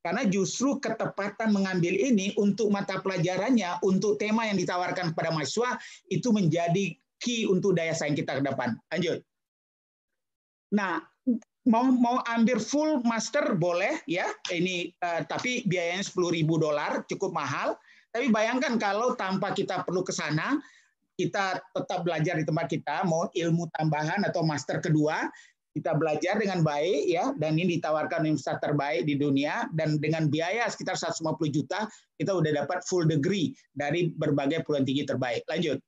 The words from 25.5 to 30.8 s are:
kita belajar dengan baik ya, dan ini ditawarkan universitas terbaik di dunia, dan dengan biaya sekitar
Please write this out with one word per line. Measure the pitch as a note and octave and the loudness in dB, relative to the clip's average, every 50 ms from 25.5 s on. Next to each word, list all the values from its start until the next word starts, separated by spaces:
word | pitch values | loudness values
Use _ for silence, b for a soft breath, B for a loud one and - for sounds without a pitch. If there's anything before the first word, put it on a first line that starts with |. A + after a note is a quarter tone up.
| B B _ _ | B B _ _
kita | _ D#3 D3+ F3 D#3+ | _ -4 -2 0 0
belajar | D#3 D#3+ D#3 D3+ D3+ D3 F3 G3+ | 2 2 2 0 0 0 0 0
dengan | G#3+ A3 G3 F#3 F3 D#3+ | 2 0 0 2 2 2
baik | D#3 D3 D3 D3+ - A3+ C#4+ - | 2 2 2 2 2 2 0 2
ya, | F#4+ D#4 E3 G#3 C4+ C4+ C#4 | 2 0 2 0 -2 -2 -2
dan | - D#3 D#3 | -2 0 0
ini | D#3 F3+ F#3 F3 D3+ | 2 2 2 0 0
ditawarkan | - D#3 D#3 D#3 D3+ D3+ E3+ E3 D#3 | 0 0 0 0 -2 -2 -2 -2 0
universitas | D#3 D3+ C3 - E3+ E3 D#3 | 0 0 0 -2 -4 -4 -4
terbaik | - D#3+ D3 C#3+ C#3 C#3+ D#3 E3+ - | -2 -2 0 0 0 0 -2 -2 0
di | D3 D3 | 0 0
dunia, | C3+ C#3+ D3 C#3 C3+ C#3 D3 F3 A3+ A#3 - | 0 0 2 2 2 0 0 -2 -4 -4 -4
dan | E3 D#3 D#3+ D#3 D3+ D3+ | -2 -2 0 0 0 0
dengan | D3+ D#3 D#3+ D#3+ D#3+ | 0 0 0 2 2
biaya | D3 C3+ D#3 E3 F3 G3 A#3 A#3+ | 0 2 0 0 0 0 -2 -2
sekitar | G#3 - - | -2 -4 -6